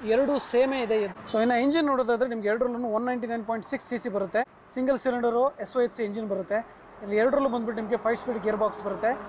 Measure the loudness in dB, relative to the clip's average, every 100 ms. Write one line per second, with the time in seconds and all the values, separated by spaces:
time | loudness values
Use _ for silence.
0 | 2 2 4 0 0 2 2 2 0 0
1 | 0 -6 -4 0 2 4 4 4 2 2
2 | 2 2 2 0 0 0 0 -2 -2 -2
3 | -2 -2 -2 -6 -4 -6 -4 -8 -6 -6
4 | -2 -2 -2 -2 -2 -6 -12 -4 0 2
5 | 0 0 2 2 0 0 -6 0 0 0
6 | -4 -4 -4 -4 -2 -4 -4 -16 -20 -16
7 | -2 2 4 4 2 0 -2 -4 -2 0
8 | 0 -2 -2 -2 0 2 0 0 -6 -2
9 | 0 -2